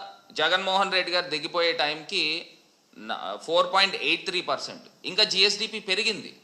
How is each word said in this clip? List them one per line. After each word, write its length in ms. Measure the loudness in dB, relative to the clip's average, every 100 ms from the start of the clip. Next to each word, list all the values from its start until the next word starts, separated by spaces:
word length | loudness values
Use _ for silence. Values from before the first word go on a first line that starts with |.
| -6 -18 -10
జగన్మోహన్ 600 | 0 2 2 2 2 2
రెడ్డి 200 | 2 0
గారు 180 | 0 0
దిగిపోయే 440 | -4 -2 0 2
టైంకి 800 | 2 0 -2 -4 -2 -2 -4 -8 -18 _ _ _ -14
నా-, 400 | -8 -6 -6 -8
ఫోర్ 360 | 2 4 4
పాయింట్ 220 | 4 4 2
ఎయిట్ 300 | 0 0 -2
త్రీ 160 | -4
పర్సెంట్. 420 | -2 -4 -4 -12 -18 -14 -4
ఇంకా 180 | 0
జీఎస్డీపీ 560 | 2 4 2 2 -4 -6
పెరిగింది. 600 | -2 0 0 -2 -8 -16